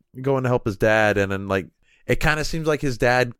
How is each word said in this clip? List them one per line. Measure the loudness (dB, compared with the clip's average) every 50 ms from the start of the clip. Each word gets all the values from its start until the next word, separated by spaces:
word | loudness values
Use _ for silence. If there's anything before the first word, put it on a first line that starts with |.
| _ _ -12 -6
going | -2 -2 0 0 0
to | 0
help | 0 0 -2
his | -2 -2
dad, | 0 2 2 4 4 4 2 2 2
and | 0 0
then, | -2 -4 -4 -2
like, | -2 -2 -4 -6 _ _ _ _ _ _ -4
it | -2 -2 0
kinda | 2 0 0 0 -2
seems | -4 -4 -4 -2
like | -2 -2 0
his | -2 -4 -2
dad | 0 2 2 2 2 0 -2 -4